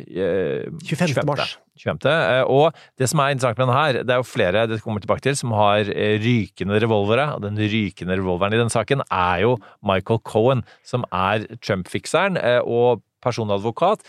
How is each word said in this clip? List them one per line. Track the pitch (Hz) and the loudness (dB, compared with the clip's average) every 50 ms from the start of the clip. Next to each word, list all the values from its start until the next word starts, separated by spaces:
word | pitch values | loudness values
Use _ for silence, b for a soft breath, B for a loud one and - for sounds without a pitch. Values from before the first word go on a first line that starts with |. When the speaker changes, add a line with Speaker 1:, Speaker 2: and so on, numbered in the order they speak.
| - | -12
Speaker 1:
eh, | - - 82 95 87 87 98 92 73 67 - - - - - - | -10 -6 -4 -2 0 0 0 0 -2 -2 -4 -6 -8 -10 -12 -8
Speaker 2:
Tjuefemte | - 160 - 180 170 135 | -8 -4 -2 -2 0 0
Speaker 1:
tjuefemte. | 135 - | 0 -2
Speaker 2:
mars. | 147 143 135 - - - - _ _ _ - | -2 -2 -2 -4 -6 -8 -12 _ _ _ -8
Speaker 1:
Tjuefemte, | - - 85 - - 131 | -6 -6 -4 -2 0 0
eh, | 151 165 143 85 120 127 131 | 2 2 2 2 2 2 2
og | - 127 135 151 165 B B B B B - | 4 4 4 4 4 B B B B B -2
det | 131 120 | -2 0
som | - 156 139 | 2 2 0
er | 135 | 0
interessant | 143 131 131 127 110 - | 0 0 0 -2 0 0
med | 131 127 | 0 2
den | 120 | 2
her, | 135 151 156 127 - - | 2 2 2 0 0 0
det | 113 123 | 0 0
er | 127 | 0
jo | 127 - | 0 -2
flere, | - 127 107 90 90 107 117 113 | -2 0 0 2 2 2 0 0
det | 113 110 - | -2 -4 -6
kommer | - 107 101 | -6 -6 -4
vi | - - | -2 -2
tilbake | 104 - - | -2 0 0
til, | 127 143 | -2 -2
som | 139 - 120 113 | -2 -2 -2 0
har, | 104 104 104 101 107 | 2 4 4 4 2
eh, | 107 101 - - 101 104 107 107 | 2 0 -2 -2 0 0 0 0
rykende | 104 117 123 117 101 82 - - 92 92 101 107 110 | 2 2 2 2 0 -2 -6 -6 -4 0 0 2 2
revolvere, | 113 110 104 101 101 110 123 143 151 - | 2 2 2 2 2 2 0 0 -2 -4
og | - | -6
den | 104 101 104 107 | -6 -6 -4 -2
rykende | 107 104 104 113 107 95 - - 87 87 95 95 | -2 0 0 0 -2 -2 -4 -6 -6 -4 -2 -2
revolveren | 95 92 90 87 95 101 107 | 0 -2 -2 0 0 0 2
i | 113 | 2
den | 120 117 | 0 2
saken | - 117 107 - 139 135 - - | 0 0 0 0 0 -2 -2 -2
er | - 92 90 90 92 87 | -2 0 0 2 2 2
jo | 95 117 127 120 B B B B | 2 2 2 0 B B B B
Michael | - 101 98 95 92 - 113 110 | -2 0 0 0 0 0 -2 -2
Cohen, | - - - 110 110 127 135 120 B B B B _ | -2 -2 0 2 2 2 2 0 B B B B _
som | - - 123 113 - | -8 -6 -6 -4 -4
er | - 90 95 95 104 110 104 - 117 117 - | -2 0 0 0 0 0 -2 -6 -12 -8 -4
Trump-fikseren, | - 107 95 87 - - 101 - - - 156 180 196 185 - | -2 -2 -2 -4 -6 -8 -8 -4 -2 0 0 0 0 0 0
eh, | - 113 123 123 | 0 2 2 2
og | - - 117 120 120 123 120 104 - _ _ _ - | 0 0 2 2 4 4 2 0 -2 _ _ _ -4
personadvokat, | 127 113 - 113 104 101 101 98 113 107 - 165 185 214 - B | -4 -2 -2 -2 -2 -2 -2 -2 -4 -2 0 0 0 0 0 B